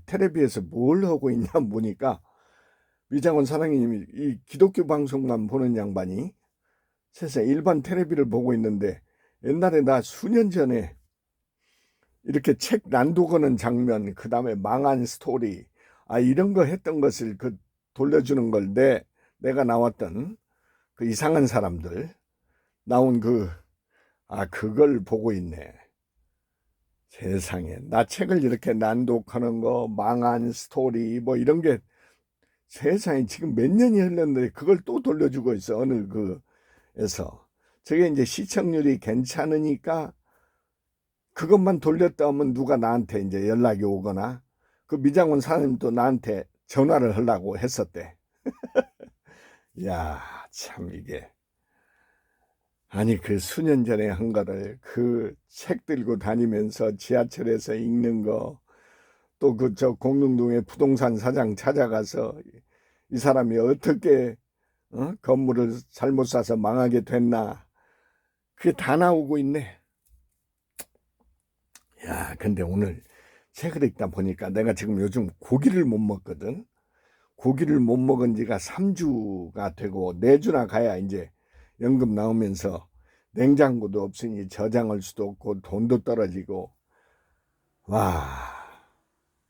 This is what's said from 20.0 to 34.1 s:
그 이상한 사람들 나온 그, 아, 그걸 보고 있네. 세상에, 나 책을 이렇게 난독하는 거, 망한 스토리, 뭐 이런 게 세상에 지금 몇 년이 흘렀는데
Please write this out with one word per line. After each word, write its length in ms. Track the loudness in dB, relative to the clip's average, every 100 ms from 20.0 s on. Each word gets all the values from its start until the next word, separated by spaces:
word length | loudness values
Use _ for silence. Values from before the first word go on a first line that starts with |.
| -8 -8 -10 -14 _ _ _ _ _ -6
그 100 | -4
이상한 420 | -2 0 2 2
사람들 680 | 0 -2 -6 -8 -10 -10 -14 _ _ _ _ _ _ 0
나온 340 | 4 4 2
그, 300 | 2 0 -2 -8 _ _ _ _ _ _ -12
아, 180 | -8 -8
그걸 560 | -6 -2 4 4 4
보고 300 | -2 -2 0
있네. 400 | -2 -6 -10 -16 -20 _ _ _ _ _ _ _ _ _ _ _ _ _
세상에, 680 | -12 -6 -4 -4 -8 -8 -12
나 240 | -2 0 0
책을 380 | -2 0 2
이렇게 300 | 2 0 -2
난독하는 880 | 0 0 0 0 -2 -2 -4 -4 -2
거, 260 | -2 -2 -4
망한 640 | -2 -2 0 0 0 -2
스토리, 680 | -6 -8 -2 0 0 -2 -4
뭐 180 | -2 0
이런 240 | 2 4
게 180 | 2 0 _ _ _ _ _ _ _ _ _
세상에 580 | -4 0 0 0 0 -2
지금 260 | -4 -4
몇 160 | 0 2
년이 300 | 4 4 4
흘렀는데 500 | 2